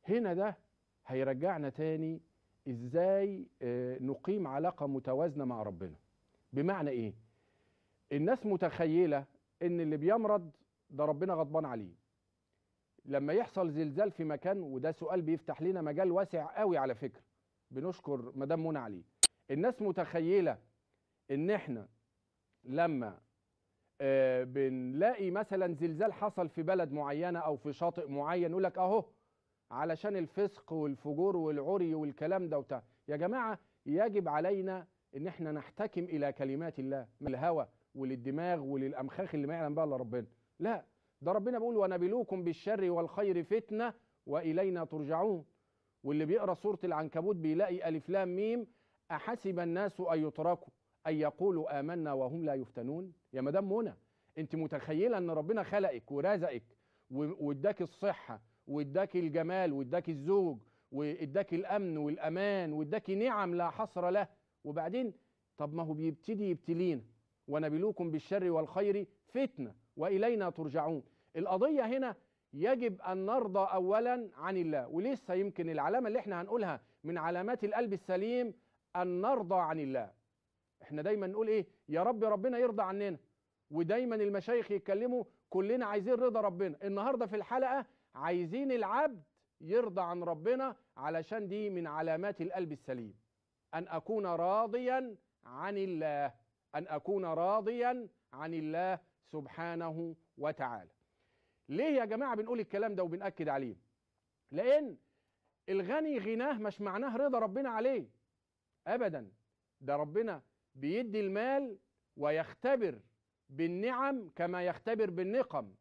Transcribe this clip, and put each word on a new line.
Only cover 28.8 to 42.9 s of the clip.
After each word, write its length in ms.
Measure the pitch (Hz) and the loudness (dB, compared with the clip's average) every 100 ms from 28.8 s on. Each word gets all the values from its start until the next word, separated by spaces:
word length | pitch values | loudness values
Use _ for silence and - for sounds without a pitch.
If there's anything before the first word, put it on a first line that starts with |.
| 185 220 - _ _ _ _ _ _ | 4 4 0 _ _ _ _ _ _
علشان 440 | 123 156 160 208 196 | -4 -2 -2 -2 -2
الفسق 560 | 165 - 202 - - | -2 0 0 -2 -6
والفجور 640 | 160 147 135 147 147 190 180 | -2 -2 -2 -4 2 2 2
والعري 580 | 160 147 139 196 170 160 | 0 0 0 2 2 0
والكلام 540 | 151 - 151 190 170 | -2 -2 0 0 0
ده 80 | 151 | -2
وبتاع". 260 | 127 127 - _ - | -2 -8 -8 _ -6
يا 80 | 147 | -2
جماعة، 440 | 175 254 226 214 _ _ - | 0 0 -2 -4 _ _ 0
يجب 420 | 160 226 202 170 | 2 4 2 2
علينا 600 | 147 175 196 190 185 170 _ _ 139 | 0 2 0 -2 -4 -10 _ _ -8
إن 120 | 160 | -8
إحنا 240 | 156 156 | -4 -4
نحتكم 520 | 151 - - 208 180 | -4 -8 -6 -4 -2
إلى 280 | 175 151 143 | -2 0 -2
كلمات 460 | 135 135 139 165 147 | 0 -2 -2 -4 -4
الله، 280 | 135 135 117 _ | -4 -4 -6 _
من 60 | 147 | -4
الهوى 400 | 127 160 160 120 _ _ 135 | 0 2 2 -2 _ _ -6
وللدماغ 640 | 131 131 123 143 175 175 | -4 -4 -4 -2 0 0
وللأمخاخ 760 | 135 139 135 143 135 - 185 156 | 0 -2 -2 -4 -6 -4 -4 -2
اللي 120 | 139 | -2
ما 60 | |
يعلم 220 | 165 151 147 | -2 -2 0
بها 80 | |
إلا 120 | 156 131 | 0 0
ربنا. 300 | 117 120 113 _ _ _ | -2 -4 -6 _ _ _
لا، 260 | 180 214 - _ _ _ | -2 -2 -6 _ _ _
ده 100 | 143 | 0
ربنا 280 | 202 208 247 | 0 0 0
بيقول: 180 | 233 226 | 2 4
"وَنَبِلُوكُمْ 640 | 190 180 180 233 247 190 | 4 4 2 2 0 -2
بِالشَّرِّ 480 | 170 160 - 214 185 | -2 -2 -2 0 2